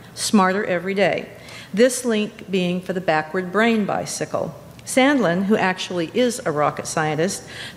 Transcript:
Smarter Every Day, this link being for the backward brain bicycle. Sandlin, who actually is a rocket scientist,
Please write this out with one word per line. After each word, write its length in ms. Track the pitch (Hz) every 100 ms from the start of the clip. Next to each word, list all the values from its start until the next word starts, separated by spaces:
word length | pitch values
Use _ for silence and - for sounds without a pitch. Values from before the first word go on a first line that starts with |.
| -
Smarter 500 | - - 214 185 196
Every 300 | - 175 180
Day, 340 | 196 180 - - - - - -
this 320 | 190 247 254 247
link 460 | 214 208 - -
being 300 | 190 180 180
for 120 | 180
the 80 | 180
backward 500 | 170 156 156 185 180
brain 320 | 185 233 226
bicycle. 720 | 196 90 - - - - - - - - -
Sandlin, 600 | - 262 285 180 175 196
who 100 | 220
actually 560 | 185 185 - 180 160
is 280 | 214 247 220 170
a 60 |
rocket 340 | 147 147 147 -
scientist, 600 | 165 156 151 180 196 - - -